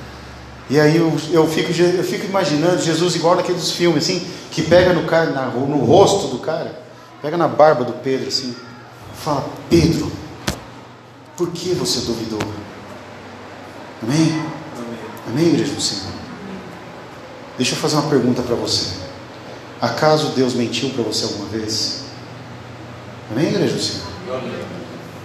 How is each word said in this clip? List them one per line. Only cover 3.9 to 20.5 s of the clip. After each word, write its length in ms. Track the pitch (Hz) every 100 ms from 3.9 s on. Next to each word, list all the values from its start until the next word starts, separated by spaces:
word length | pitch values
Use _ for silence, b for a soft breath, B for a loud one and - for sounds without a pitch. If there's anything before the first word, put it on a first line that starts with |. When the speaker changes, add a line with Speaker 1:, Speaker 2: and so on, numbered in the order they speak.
| 151
Speaker 1:
assim, 220 | - 180 - B B
que 120 | -
pega 300 | 156 175 180
no 120 | 165
cara, 260 | - 165 156
na, 160 | 139 127
no 380 | 120 143 147
rosto 440 | 117 180 190 - 139
do 100 | 123
cara, 420 | - - 123 - - B B -
pega 160 | 147 170
na 120 | 147
barba 360 | 117 156 147
do 80 | 120
Pedro, 340 | 113 131 131 120
assim, 260 | 131 127 120 - - - - -
fala: 300 | - 160 143 151 - -
"Pedro, 420 | 170 160 - - - - - - - - - - - - - - -
por 140 | 175
que 240 | 170 185
você 260 | 156 123 120
duvidou?" 400 | 113 113 110 107 101 - - - - - - - - - - - - - - -
Amém? 300 | 113 151 160 156 - - - -
Speaker 2:
Amém. 220 | 117 113 107 - 117
Speaker 1:
Amém, 200 | 127 165
igreja 260 | 131 -
do 60 | 98
Senhor? 320 | - - 92 90 - - - - - - - - - - - - - -
Deixa 180 | 127
eu 40 | -
fazer 180 | 156 151
uma 120 | -
pergunta 340 | 139 120 123
pra 140 | 117 110
você. 380 | 107 - - - - - - - - - - -
Acaso 480 | 120 - 156 156 139
Deus 260 | 123 127